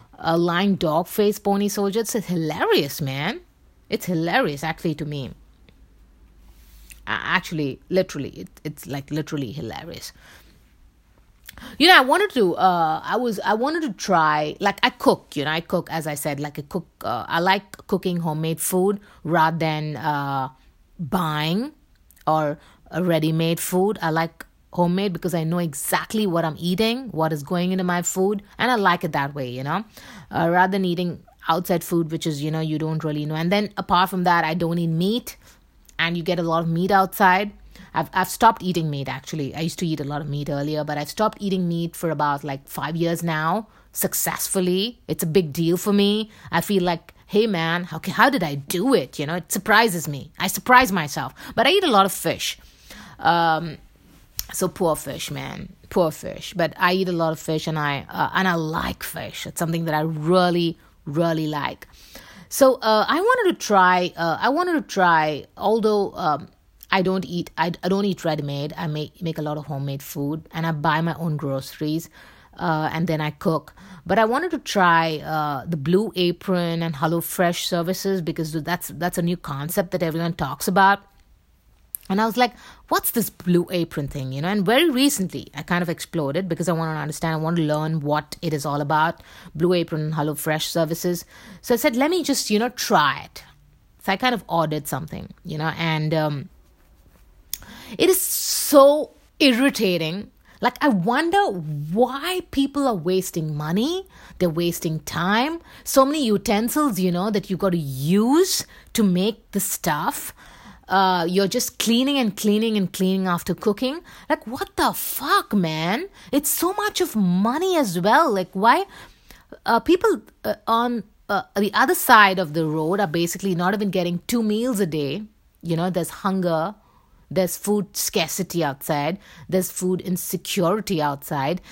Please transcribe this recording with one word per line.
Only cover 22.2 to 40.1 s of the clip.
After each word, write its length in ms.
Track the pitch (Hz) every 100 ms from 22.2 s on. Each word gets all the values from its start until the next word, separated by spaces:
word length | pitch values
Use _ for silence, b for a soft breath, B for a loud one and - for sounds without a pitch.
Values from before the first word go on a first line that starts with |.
| -
or, 320 | 156 151 151 b b -
uh, 120 | -
ready-made 560 | 180 160 156 160 165 170
food. 400 | - 180 196 220
I 80 | 165
like 340 | 160 165 - - _ _
homemade 400 | - 175 180 202
because 200 | 170 180
I 120 | 165
know 140 | 160 175
exactly 680 | 170 139 - 175 160 220 208
what 180 | 165
I'm 120 | 165 147
eating, 500 | 170 180 220 240 269
what 220 | 156 160
is 120 | 156
going 260 | 139 180 180
into 140 | 185
my 180 | 180 175
food, 400 | 170 - 190 208 B -
and 140 | 233
I 20 |
like 300 | 247 196 175
it 80 | 175
that 200 | 147 139
way, 160 | 147 127
you 140 | 123
know, 220 | 135 170 220 B B 208 B
uh, 160 | - 170
rather 220 | 175 185
than 120 | 196
eating 380 | 190 170 180 151 - _ -
outside 360 | 165 175 175
food, 260 | - 170 165
which 160 | 160 170
is, 160 | 147
you 80 | 151
know, 100 | 156
you 180 | 160 156
don't 260 | 156 160
really 220 | 156 151 151
know. 100 | 156
And 160 | 170
then 200 | 202 208 -
apart 340 | 185 180 180
from 140 | 185
that, 200 | 180 170
I 100 | 160
don't 240 | 170 165 170
eat 100 | 170
meat, 480 | 160 185 233 - - b b _ _ _ -
and 160 | 165 175
you 80 |
get 160 | 165 175
a 20 |
lot 220 | 170 165
of 40 | 165
meat 220 | 165 185
outside. 640 | 196 190 - 190 185 208 - B B B -
I've, 140 | 165
I've 160 | - 180
stopped 360 | - 226 226
eating 260 | 180 175 160
meat, 180 | 143 135
actually. 460 | 131 - 160 139
I 60 | -
used 180 | 165 -
to 80 | 175
eat 140 | 156
a 40 |
lot 160 | 143